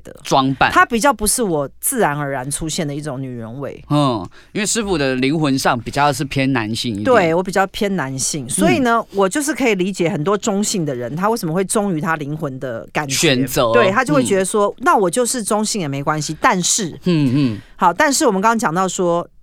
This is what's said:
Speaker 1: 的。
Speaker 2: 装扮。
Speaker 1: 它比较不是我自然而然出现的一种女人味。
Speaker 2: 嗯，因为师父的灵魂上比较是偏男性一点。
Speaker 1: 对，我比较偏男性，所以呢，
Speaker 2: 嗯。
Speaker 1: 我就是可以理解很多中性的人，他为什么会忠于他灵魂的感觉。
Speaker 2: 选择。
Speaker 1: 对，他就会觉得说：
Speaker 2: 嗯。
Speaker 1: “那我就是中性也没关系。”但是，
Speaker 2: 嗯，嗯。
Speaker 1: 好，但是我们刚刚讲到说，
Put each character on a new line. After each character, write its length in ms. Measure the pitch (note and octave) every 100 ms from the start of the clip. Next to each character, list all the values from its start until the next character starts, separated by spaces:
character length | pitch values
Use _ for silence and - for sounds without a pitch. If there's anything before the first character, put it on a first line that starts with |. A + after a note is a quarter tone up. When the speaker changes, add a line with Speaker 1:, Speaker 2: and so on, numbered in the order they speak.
Speaker 1:
的。 100 | - -
Speaker 2:
装 320 | - D3 C3
扮。 160 | C3+ C3
Speaker 1:
它 140 | A#3+
比 160 | - A#3
较 120 | C#4+
不 140 | A3+ G#3
是 160 | -
我 260 | G#3 D3+ C#3 -
自 180 | - B3+
然 180 | E3+ D3
而 140 | C#3+
然 180 | C#3 C3
出 200 | - D#3+
现 180 | E3+ D3
的 80 |
一 60 | C#3+
种 200 | D3 C3
女 100 | C3
人 280 | B2 A2 C3
味。 240 | C3 - -
Speaker 2:
嗯， 360 | D3 C#3 A2+ F2 - -
因 80 | -
为 60 | G#3
师 180 | A3+
父 120 | G3+ E3
的 200 | C3+ B2+
灵 200 | C3 D#3+
魂 220 | C#3+ C3
上 220 | F3+ B2+
比 100 | A#2
较 220 | C#3 D3
是 100 | C3+
偏 280 | C#3+ C#3 C3+
男 200 | C3 G#2+
性 200 | A2+ B2
一 100 | G2+
点。 20 |
Speaker 1:
对， 300 | G#2 A#3 E3
我 80 | E3
比 80 | F#3+
较 160 | F#3+ F#3+
偏 280 | - G3+ F#3
男 200 | C3+ C3
性， 320 | - D#3 B2
所 220 | - D#4+
以 100 | E4+
呢， 180 | B3 A#3
Speaker 2:
嗯。 80 | - G3
Speaker 1:
我 120 | F#3+
就 140 | D4+
是 100 | C#4+
可 160 | B3 B3+
以 60 |
理 160 | G3+ F#3
解 180 | F#3 E3
很 140 | D3
多 140 | D#3 G#3
中 260 | A3+ G3
性 220 | G#3 G3+
的 100 | D3
人， 220 | B2 A#2+ D#3
他 120 | G3+
为 80 | A3+
什 120 | E3
么 60 |
会 100 | E3+
忠 320 | G3 A3 G3+ D#3
于 40 |
他 140 | E3 D#3+
灵 200 | C#3+ D3+
魂 240 | D3 C3
的 260 | C3+ A2+ -
感 160 | D3 C#3+
觉。 60 |
Speaker 2:
选 320 | C3 D#3+ B2+ C3+
择。 260 | D3 A#2+
Speaker 1:
对， 180 | A#2 C3
他 140 | G#3
就 100 | C4
会 80 | D4
觉 140 | G#3 F#3+
得 80 |
说： 240 | F#3+ G#3+ G3+
Speaker 2:
嗯。 60 | -
Speaker 1:
“那 100 | C#4+
我 160 | C#4+ F3+
就 160 | B3 A#3+
是 160 | B3+
中 220 | G3+ G#3
性 160 | G#3+ G#3+
也 80 | D3
没 140 | C#3
关 180 | C#3+ D3+
系。” 160 | D3 D#3
但 240 | C4 F#3+
是， 280 | E3+ - E3+ - F3+
Speaker 2:
嗯， 260 | D#3+ C3+
嗯。 240 | C3+ C3 G#2 - -
Speaker 1:
好， 160 | F3+
但 200 | F3 D4+
是 120 | C4+ D4
我 40 |
们 100 | G3
刚 100 | A3+
刚 60 | A3+
讲 160 | D3+
到 140 | E3+ F#3
说， 420 | - F3 E3+ - -